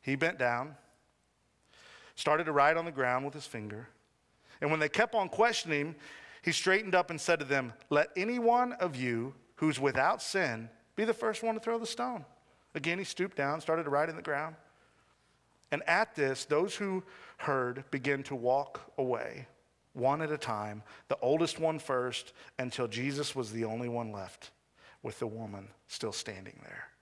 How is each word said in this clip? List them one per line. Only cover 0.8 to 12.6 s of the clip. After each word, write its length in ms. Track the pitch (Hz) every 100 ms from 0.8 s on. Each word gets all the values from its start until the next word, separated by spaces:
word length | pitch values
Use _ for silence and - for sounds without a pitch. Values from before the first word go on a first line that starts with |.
| _ _ _ _ _ _ _ _ _ - - - - -
started 280 | - 151
to 80 | 160
write 260 | 143 143 160
on 80 | 170
the 60 |
ground 340 | 139 127 127 139
with 80 |
his 140 | 143 -
finger. 420 | 117 107 107 120 _ _ _ _ _ _ -
And 80 | 147
when 100 | 156
they 100 | 156
kept 260 | - 226 226
on 140 | 190
questioning 580 | - 226 226 170 147 147
him, 80 | 156 - - - -
he 100 | -
straightened 420 | 165 185 190 214
up 160 | 185 170
and 100 | 160
said 200 | - 165
to 60 | 139
them, 280 | 139 123 113 -
"Let 220 | 147 - -
any 220 | 202 247
one 360 | 233 240 247
of 220 | 247 180 131
you 400 | 127 117 123 143 _ -
who's 240 | 156 143
without 420 | 139 135 143 131
sin 480 | - 190 165 113 113 - _ -
be 100 | 220
the 80 |
first 280 | 220 226 214
one 140 | 226 220
to 60 |
throw 180 | 226 226
the 80 | 226
stone." 380 | - 247 240 143 _ _ _